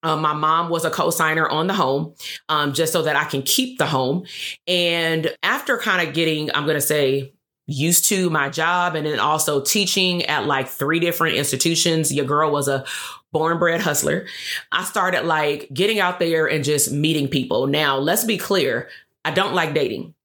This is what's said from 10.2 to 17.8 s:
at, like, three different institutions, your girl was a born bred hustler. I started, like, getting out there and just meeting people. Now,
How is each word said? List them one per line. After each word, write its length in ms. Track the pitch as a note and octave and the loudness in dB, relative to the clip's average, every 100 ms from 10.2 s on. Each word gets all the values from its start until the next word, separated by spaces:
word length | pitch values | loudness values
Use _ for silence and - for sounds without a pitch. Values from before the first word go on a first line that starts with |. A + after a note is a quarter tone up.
| - | 0
at, 200 | D3+ - | 0 0
like, 220 | C3+ C3 | -2 -2
three 320 | - C#3+ E3 | -4 0 0
different 340 | E3+ E3 D#3+ | 0 0 0
institutions, 800 | - C3 B2+ E3 E3 E3+ D#3+ D#3 | 0 0 0 0 2 2 2 0
your 140 | C#3+ C3+ | 0 0
girl 260 | D3 D#3 | 2 2
was 160 | C#3+ C#3 | 2 0
a 160 | C3+ C3 - - - _ | -2 -4 -10 -10 -14 _
born 260 | D#3+ D#3+ E3 | -2 0 2
bred 220 | E3+ E3 | 2 2
hustler. 460 | F#3 C#3+ D3 D#3+ - - - - - | 0 0 0 -2 -4 -12 -8 -8 -4
I 140 | - | -4
started, 400 | F3+ A3 F#3 F3+ | -2 0 0 0
like, 460 | E3 D#3 D3 D3 - | 0 0 0 -2 -6
getting 260 | C3+ G3+ A3 | -2 0 2
out 220 | F3+ F3+ | 0 0
there 260 | E3+ D#3+ D#3 | 0 2 2
and 160 | D#3 | 0
just 300 | C#3 D3 - | 0 0 0
meeting 340 | C#3+ D#3 D#3 C#3 | 0 0 0 0
people. 400 | C#3 B2+ A2 C3+ | 0 0 0 2
Now, 300 | D3 | 2